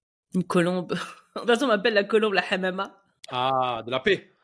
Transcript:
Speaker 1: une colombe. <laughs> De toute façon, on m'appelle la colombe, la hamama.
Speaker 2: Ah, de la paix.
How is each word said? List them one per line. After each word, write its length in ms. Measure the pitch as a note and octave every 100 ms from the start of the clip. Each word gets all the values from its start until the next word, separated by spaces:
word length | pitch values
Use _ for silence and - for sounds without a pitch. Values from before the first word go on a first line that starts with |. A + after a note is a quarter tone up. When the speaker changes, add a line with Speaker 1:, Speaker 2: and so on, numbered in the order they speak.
| _ _ _
Speaker 1:
une 100 | F#3
colombe. 480 | F3 F3+ E3+ F#3 E3
<laughs> 420 | F3+ - - _
De 60 | -
toute 80 | G#3
façon, 160 | A3+
on 40 | C4+
m'appelle 260 | G#3 A#3
la 100 | G#3
colombe, 280 | G3+ A3 G#3+
la 120 | F#3+ F3+
hamama. 540 | F#3+ F#3 F#3 G3 - _ _ -
Speaker 2:
Ah, 540 | B2+ B2+ C3 B2+ A#2
de 60 | A2
la 100 | B2+
paix. 300 | - F#3 - _